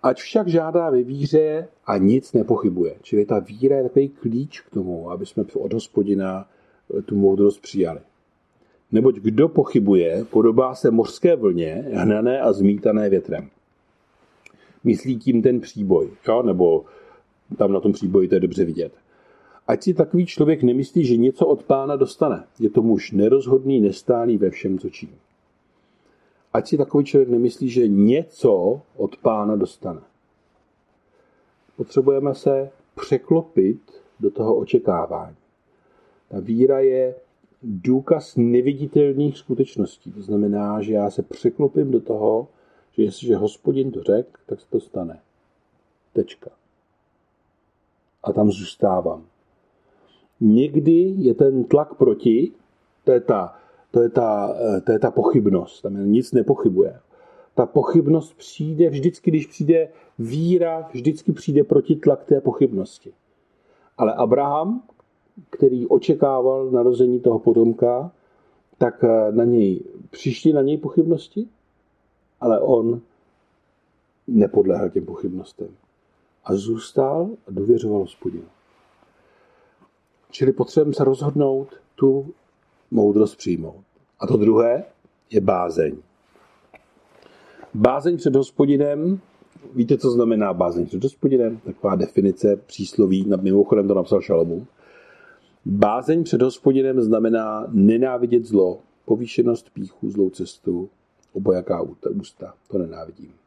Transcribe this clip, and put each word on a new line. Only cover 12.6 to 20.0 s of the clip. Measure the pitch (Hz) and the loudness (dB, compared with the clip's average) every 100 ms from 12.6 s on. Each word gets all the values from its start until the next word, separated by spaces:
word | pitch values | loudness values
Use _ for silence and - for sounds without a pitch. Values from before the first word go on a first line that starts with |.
| 98 101 113 107 104 | 2 2 0 0 0
větrem. | 95 - 78 - _ _ _ _ _ _ _ _ _ _ _ _ _ | 0 -2 -10 -12 _ _ _ _ _ _ _ _ _ _ _ _ _
Myslí | 120 - 131 120 | -2 -2 -2 -4
tím | 131 117 | 0 2
ten | 117 123 | 2 0
příboj, | - - 98 87 80 - - | -6 -8 0 0 0 -6 -2
jo? | 113 | 0
Nebo | 120 90 87 80 - - - _ _ _ _ - | 0 2 2 2 -4 -20 -20 _ _ _ _ -2
tam | 101 | 0
na | 98 | 2
tom | 104 | 0
příboji | 98 92 95 92 | -2 0 0 2
to | |
je | 95 | 0
dobře | 90 92 | 0 -2
vidět. | 85 80 78 _ _ _ _ _ _ _ - | -4 -4 -8 _ _ _ _ _ _ _ -6
Ať | - | -4
si | 196 | -2
takový | 170 | 0